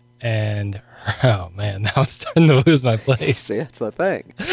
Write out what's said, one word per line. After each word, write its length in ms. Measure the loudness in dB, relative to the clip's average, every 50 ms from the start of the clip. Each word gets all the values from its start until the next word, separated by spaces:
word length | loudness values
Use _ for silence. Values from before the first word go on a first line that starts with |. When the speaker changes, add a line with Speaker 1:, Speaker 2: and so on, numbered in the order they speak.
| _ _ _ -8
Speaker 1:
and, 600 | -4 -2 -2 -2 -2 -2 -2 -4 -4 -6 -8 -10 -14 _ -20 -12 -8
<laughs> 160 | -8 -4 0 2
oh 260 | 2 2 2 -2 -10 -8
man, 280 | -6 -6 -6 -4 -4
<laughs> 20 | -4
now 60 | -2 0
I'm 100 | 0 0
starting 400 | 0 -2 -8 -6 -2 2 4 6 6
to 140 | 6 6 6
lose 160 | 4 4 4 4
my 120 | 2 0
place. 420 | 0 0 0 0 0 0 -2 -2 -4
Speaker 2:
See, 180 | -4 -4 -4 -4
that's 200 | -4 -6 -8 -8
the 120 | -8 -6
thing. 400 | -4 -2 -2 -2 -2 -4 -8 -12 -14 -10 -6 -4